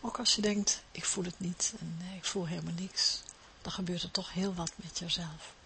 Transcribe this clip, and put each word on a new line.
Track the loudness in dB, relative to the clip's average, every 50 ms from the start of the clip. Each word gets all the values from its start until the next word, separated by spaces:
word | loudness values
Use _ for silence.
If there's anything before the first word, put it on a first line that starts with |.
Ook | -4 -4 -2 4
als | 6 6 6
je | 8
denkt, | 6 4 4 4 4 2 2 0 -4 -10
ik | -8 -2 0
voel | 0 2 2 0
het | -2 -2 -2
niet | -4 -4 0 0 0 -2 -2 -4
en, | -6 -6 -6 -6
eh, | -6 -6 -8
ik | -4 -4
voel | -2 0 0 0
helemaal | 0 -2 -2 -2 -2 -2 -2
niks, | -4 -2 0 2 4 4 2 0 -6 -12 -16 -16 -20 -20 -20 -10
dan | -8 -6
gebeurt | -2 -2 0 0 0 -2
er | -2 -2
toch | -2 -2 -2 0
heel | 0 2 2 2 2
wat | 0 -2 -2 -4
met | -6 -12 -8 -6 -6
jezelf. | 0 0 0 0 0 -4 -6 -10 -12 -14 -16 -18 -20